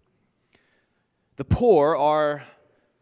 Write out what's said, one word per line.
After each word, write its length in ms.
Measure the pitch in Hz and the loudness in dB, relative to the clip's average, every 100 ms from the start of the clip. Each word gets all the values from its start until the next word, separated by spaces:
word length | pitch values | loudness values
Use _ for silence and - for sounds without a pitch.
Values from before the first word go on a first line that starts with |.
| _ _ _ _ _ _ _ _ _ _ _ _ _ - | _ _ _ _ _ _ _ _ _ _ _ _ _ -12
The 100 | 135 | -4
poor 520 | - 240 165 147 143 | 0 2 2 2 0
are, 480 | 147 151 147 147 - _ _ _ _ _ | 0 0 -2 -6 -14 _ _ _ _ _